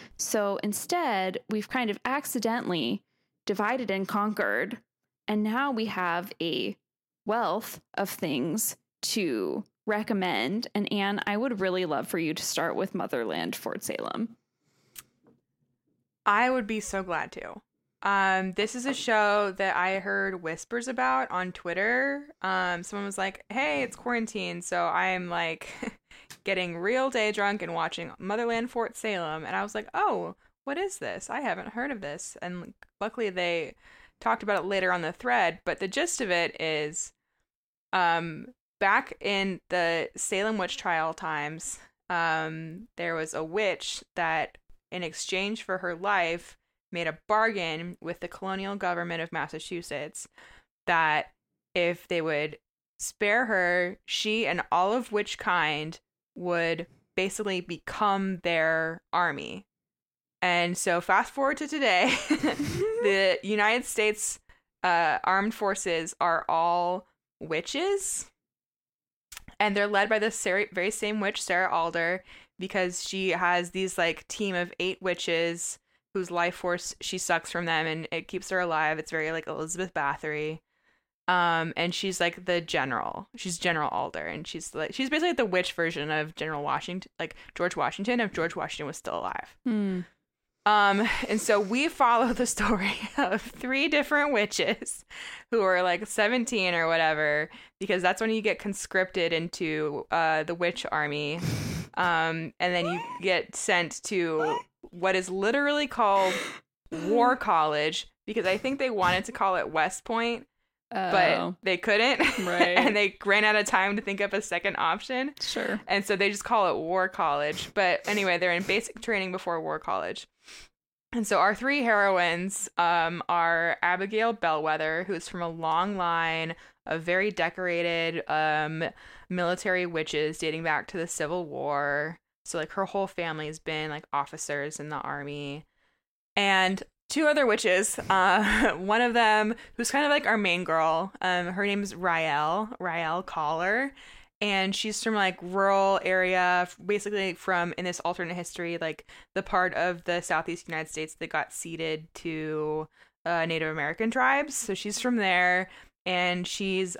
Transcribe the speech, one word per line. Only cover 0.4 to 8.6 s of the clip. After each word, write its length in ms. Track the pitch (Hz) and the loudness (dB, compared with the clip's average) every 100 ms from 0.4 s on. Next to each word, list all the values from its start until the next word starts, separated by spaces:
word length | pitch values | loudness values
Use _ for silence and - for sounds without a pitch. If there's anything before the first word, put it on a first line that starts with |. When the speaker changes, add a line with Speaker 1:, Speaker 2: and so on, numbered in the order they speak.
| 202 196 | 0 0
Speaker 1:
instead, 760 | 208 202 - 349 302 202 190 190 - | -2 -4 -2 0 0 0 0 -4 -4
we've 180 | 214 208 | -4 -2
kind 220 | 262 226 | -2 -2
of 80 | 202 | -2
accidentally 1000 | 247 277 - 247 220 233 - 170 117 202 _ _ _ _ - | -2 -2 -2 -2 0 0 0 0 0 -4 _ _ _ _ -6
divided 440 | 196 208 262 220 | 0 0 0 -2
and 160 | 190 190 | -2 0
conquered. 720 | 214 214 214 156 107 190 233 _ _ _ _ - | 0 0 0 0 0 -2 -6 _ _ _ _ -4
And 160 | 214 | -2
now 300 | 214 240 285 | 0 0 0
we 140 | 233 220 | -2 -2
have 460 | 190 180 170 190 - | -2 0 0 -4 -6
a 360 | 170 - 98 - _ _ _ _ - | -4 -2 -4 -8 _ _ _ _ -2
wealth 540 | 226 196 165 - - _ | 0 0 -2 -4 -14 _
of 140 | - 196 | -4 -4
things 680 | - 180 139 147 220 | -2 -2 0 -2 -2